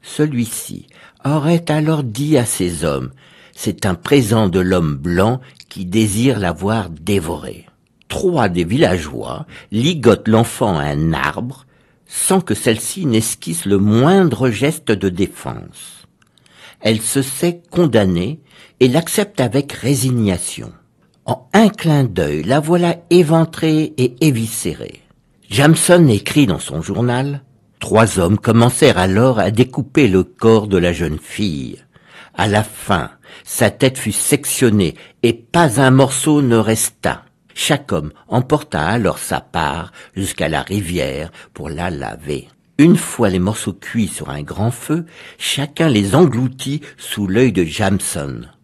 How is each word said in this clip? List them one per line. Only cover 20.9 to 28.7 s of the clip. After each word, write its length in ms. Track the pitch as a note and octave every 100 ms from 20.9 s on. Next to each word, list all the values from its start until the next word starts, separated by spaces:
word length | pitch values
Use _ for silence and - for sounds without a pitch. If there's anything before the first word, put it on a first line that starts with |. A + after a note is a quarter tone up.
| _ _ _
En 240 | - A#2+ -
un 180 | G#3 A3
clin 340 | - E3 D3
d'œil, 400 | B2+ F2+ D2+ D2+
la 160 | D#2+ C#3
voilà 380 | D3+ F3 F3 E3+ -
éventrée 840 | F3 D3+ E3 D#3+ - D#3+ D#3 D#3 -
et 180 | B2 -
éviscérée. 760 | D#3 A#2+ A2 - F2+ - - - _ _ _ _ _
Jameson 560 | G#2 D3 D#3+ - F3+ D#3
écrit 400 | G#2 - - C3
dans 140 | E2+
son 200 | - D2
journal, « 640 | E2 F#2+ B2 A#2+ C#3 C#3+ _ _ _ _
Trois 400 | - G#2 A2 F#2+
hommes 200 | F2 G#2
commencèrent 580 | - A2+ A#2